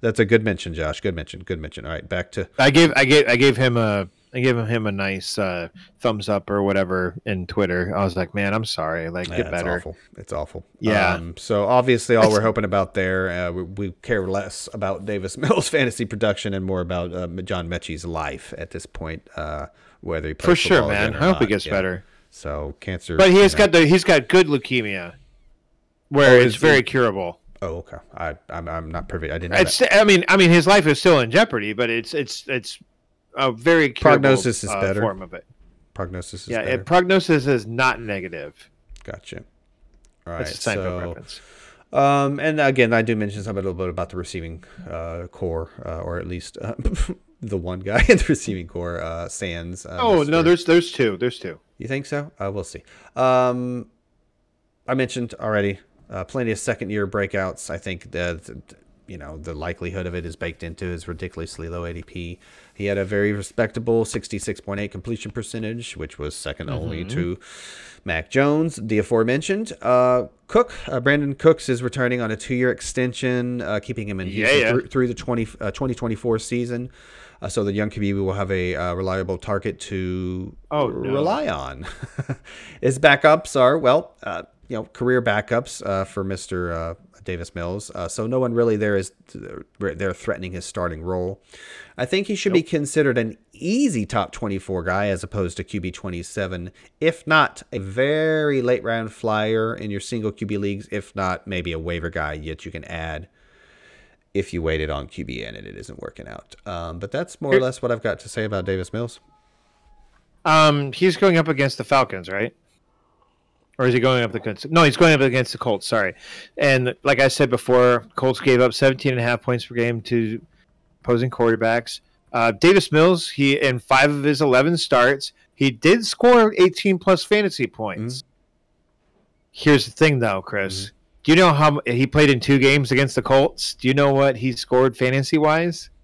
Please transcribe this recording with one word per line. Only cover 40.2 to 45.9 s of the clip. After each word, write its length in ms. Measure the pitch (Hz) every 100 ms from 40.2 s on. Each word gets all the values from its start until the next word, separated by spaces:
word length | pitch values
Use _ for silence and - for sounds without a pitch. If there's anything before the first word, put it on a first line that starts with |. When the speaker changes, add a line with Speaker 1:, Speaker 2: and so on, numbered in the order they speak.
| -
Speaker 1:
All 80 |
right, 60 | 82 78
Speaker 2:
That's 200 | - -
a 40 |
Seinfeld 120 | 98
Speaker 1:
so, 240 | 92 90 87
Speaker 2:
reference. 340 | 85 - - - - - _ _
Speaker 1:
um, 460 | - 139 139 139 143
and 200 | 156 151
again, 340 | 139 131 117
I 80 | 117
do 120 | 113 110
mention 280 | 104 104
something 160 | 101 98
a 40 | 95
little 60 | 87
bit 120 | 92
about 200 | 92 87
the 80 | 90
receiving, 460 | - 95 82 82 - - 87
uh, 380 | 82 82 85 90
core, 380 | - 92 82 80 -
uh, 140 | -